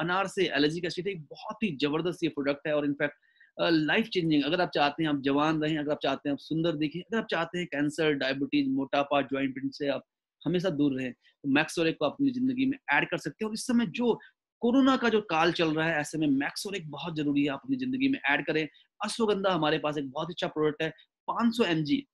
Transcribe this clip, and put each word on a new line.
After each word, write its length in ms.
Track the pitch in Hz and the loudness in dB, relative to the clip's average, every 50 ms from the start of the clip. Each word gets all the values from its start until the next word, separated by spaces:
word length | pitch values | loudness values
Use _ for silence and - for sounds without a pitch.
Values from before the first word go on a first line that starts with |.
अनार 260 | 160 170 180 190 196 | -4 -2 0 -2 -2
से 200 | 185 - 202 180 | -2 -2 -2 -2
एलर्जी 340 | - - 139 147 151 160 175 | 0 2 2 2 2 0 -2
का 60 | 170 | -4
एसिड 220 | 165 - 185 165 202 | -6 -6 -6 -6 -6
है। 60 | 196 | -8
बहुत 480 | 165 147 - - - - - - - | -8 -10 -16 -18 -14 -12 -12 -6 -4
ही 140 | 226 196 147 | -4 -4 -2
जबरदस्त 420 | 120 143 143 147 160 160 180 170 - | -2 -2 0 0 0 -2 -2 -4 -2
ये 60 | 170 151 | -4 -4
product 380 | - 147 135 139 143 - - | -4 -2 -2 -2 -2 -2 -2
है 80 | 156 151 | -2 -2
और 120 | 147 147 | 0 0
in 60 | 143 | -2
fact, 200 | 143 147 151 143 - _ _ _ _ _ - _ _ - | -2 -2 -2 -4 -4 _ _ _ _ _ -20 _ _ -2
अ, 100 | 170 175 | 2 4
लाइफ 360 | 170 156 151 147 170 220 226 | 4 4 4 2 2 0 0
चेंजिंग। 360 | 220 - 185 165 160 156 147 | 0 -2 0 2 4 4 2
अगर 180 | 131 143 170 180 | 2 2 2 0
आप 100 | 175 - - | 0 0 2
चाहते 280 | 170 147 143 143 - | 2 2 2 2 0
हैं 80 | 160 156 | 0 0
आप 100 | 147 139 | 0 0
जवान 420 | 127 139 139 147 151 156 160 156 | 0 2 2 2 2 2 2 0
रहें, 160 | 151 151 160 151 | 0 0 0 -2
अगर 140 | 147 147 | -2 -2
आप 60 | 147 143 | -2 -2
चाहते 260 | - 143 135 156 - 147 | 0 -2 -2 -2 -2 -4
हैं 40 | |
आप 60 | 143 - | -4 -4
सुंदर 380 | - - 151 160 165 170 160 | -4 -4 -2 0 0 0 0
दिखें, 240 | 147 156 147 147 180 | 0 -2 -4 -4 -8
अगर 180 | 180 - 220 226 | -8 -4 -4 -4
आप 80 | 220 - | -2 -2
चाहते 280 | 196 165 170 165 - 180 | -2 -2 -2 -2 -4 -6
हैं 80 | 175 | -6
cancer, 460 | - - 143 147 147 147 - 160 156 | -4 -2 -2 -2 -2 0 2 2 2
diabetes, 560 | 147 139 131 131 135 139 139 - - 147 139 135 | 2 2 0 -2 0 -2 -2 0 0 0 2 2
मोटापा, 540 | 135 135 135 - - 143 143 - 147 143 | 0 -2 0 0 0 0 0 2 2 0
joint 320 | 135 123 135 135 135 135 131 | 0 0 -2 -2 -2 -2 -4
पेन 160 | 135 135 135 | -6 -6 -8
से 180 | - - 147 143 | -6 -4 -4 -4
आप 140 | 131 127 - _ _ _ _ _ _ _ - | -4 -4 -8 _ _ _ _ _ _ _ -4
हमेशा 260 | 143 170 180 170 190 | -2 0 0 0 0
दूर 300 | 160 139 147 143 127 131 | 0 2 0 0 0 -2
रहें, 120 | 131 123 | -4 -6
तो 360 | 120 - _ _ _ _ - 143 | -8 -12 _ _ _ _ -2 2
Max 300 | 131 147 156 - - 175 | 2 2 2 2 0 0
Oreck 180 | 165 160 160 - | 0 0 0 0
को 60 | 151 | -2
अपनी 260 | 139 - - 143 139 | -2 0 0 0 0
जिंदगी 360 | 123 123 127 131 123 127 135 | 2 0 0 0 0 2 0
में 120 | 131 131 - _ - | 0 0 -2 _ 0
ऐड 180 | 143 151 - - | 2 2 2 0
कर 100 | 180 160 | -2 -4
सकते 260 | - 156 - - 214 | -4 -6 -6 -6 -6
हैं। 40 | 214 | -6
और 60 | 220 | -6
इस 120 | 214 - | -6 -2
समय 200 | - 240 240 233 | 0 2 2 2
जो 340 | 180 147 226 247 233 208 - - - _ _ _ _ _ _ | 0 -2 0 0 0 0 0 -4 -12 _ _ _ _ _ _
कोरोना 360 | - 240 247 277 262 269 262 | 0 2 4 6 6 6 4
का 120 | 254 240 233 | 4 2 2
जो 120 | 220 214 | 2 2
काल 320 | 208 - 165 160 165 175 | 0 0 2 2 4 4
चल 220 | 165 - 170 160 151 | 4 2 2 2 2
रहा 140 | 156 160 165 | 2 0 0
है, 120 | 165 151 | 0 0
ऐसे 180 | 147 - - 156 | -2 -4 -2 0
में 80 | 156 | 2
मैक्स 400 | 147 135 135 139 170 - - - | 2 2 2 0 -2 -6 -8 -8
ओरेक 240 | 202 190 196 160 147 | -8 -8 -8 -10 -10
बहुत 260 | 143 147 151 175 160 | -10 -10 -8 -6 -4
जरूरी 260 | 151 147 147 143 143 | -2 -2 0 2 2
है 60 | 143 143 | 2 0
आप 120 | 139 139 - | -2 -4 -4
अपनी 120 | 127 135 | -4 -4
जिंदगी 320 | 127 131 127 131 131 135 135 | -2 -2 -2 0 0 2 2
में 120 | 135 - - | 0 0 0
ऐड 200 | 139 143 147 156 | 0 0 0 0
करें। 220 | 165 156 156 156 147 - _ _ _ _ - 202 | 0 0 0 -2 -2 -6 _ _ _ _ -8 -8
अश्वगंधा 460 | 214 - - 226 208 202 196 196 190 | -6 -2 0 0 2 2 2 0 0
हमारे 280 | 185 160 156 151 156 156 | 2 2 2 2 2 0
पास 200 | 147 151 147 156 | 0 -2 -2 -4
एक 120 | 139 135 | -6 -6
बहुत 200 | 127 151 160 170 | -6 -6 -6 -6
अच्छा 160 | 180 - 185 | -6 -6 -6
product 360 | 170 - 156 156 151 147 - | -4 -2 0 0 0 0 -2
है, 80 | 160 160 - - _ _ _ _ _ | -4 -6 -6 -10 _ _ _ _ _
पाँच 300 | - 175 196 233 233 226 | -6 -2 0 0 2 2
सौ 80 | 240 226 | 2 2
एमजी, 420 | 175 165 160 156 143 143 - - - | 2 2 2 2 2 0 0 -2 -6